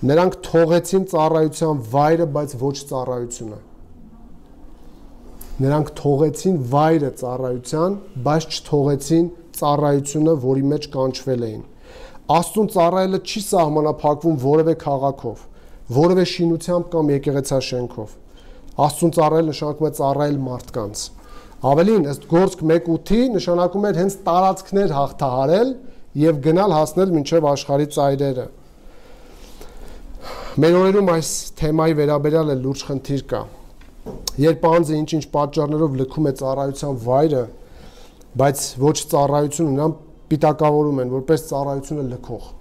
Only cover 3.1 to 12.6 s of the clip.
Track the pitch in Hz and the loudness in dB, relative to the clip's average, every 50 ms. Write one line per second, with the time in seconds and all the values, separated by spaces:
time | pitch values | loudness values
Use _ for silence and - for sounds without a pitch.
3.1 | 127 123 120 120 - - 123 110 104 - - - - - - - - - - - | -6 -6 -6 -8 -10 -12 -12 -12 -14 -16 -18 -20 -20 -20 -20 -20 -20 -20 -20 -20
4.1 | - - - - - - - - - - - - - - - - - - - - | -20 -20 -20 -20 -20 -20 -20 -20 -20 -20 -20 -20 -20 -20 -20 -20 -20 -20 -20 -20
5.1 | - - - - - - - - - - 135 135 143 151 151 - - - - 143 | -20 -20 -20 -20 -18 -18 -14 -14 -6 -2 -2 0 0 0 -2 -2 -6 -4 0 0
6.1 | 143 139 156 156 143 - - 185 190 165 131 120 127 143 151 160 165 160 143 131 | 2 2 2 0 0 -2 -2 0 0 0 -2 0 0 2 4 4 4 2 0 -2
7.1 | 123 - - 123 123 127 131 127 123 127 123 - - 156 165 185 202 202 - - | -6 -6 -8 -8 -6 -4 -4 -4 -6 -6 -8 -6 -2 -2 0 0 -2 -4 -10 -14
8.1 | - 135 120 143 147 160 156 - - - - - - 147 139 143 143 139 143 - | -12 -6 -2 0 0 0 -2 -4 -8 -10 -8 -2 0 0 2 2 0 -2 0 0
9.1 | 165 165 170 175 170 - - - - - - 147 147 147 147 147 143 143 139 143 | 2 2 2 2 -2 -12 -20 -16 -10 -4 0 0 2 2 2 2 2 0 0 -2
10.1 | - 156 151 160 165 147 120 127 135 135 135 139 147 151 - - - 139 131 131 | -2 0 2 2 2 2 2 0 0 2 2 0 0 -2 -4 -6 -4 -2 -2 -2
11.1 | 127 - - - 131 123 117 110 107 110 113 - - - - - - - - - | -2 -4 -4 -4 -2 -2 -2 -6 -6 -10 -14 -18 -20 -20 -20 -20 -20 -20 -20 -18
12.1 | - - - - 147 165 175 - - 208 | -20 -20 -2 2 2 2 2 0 0 0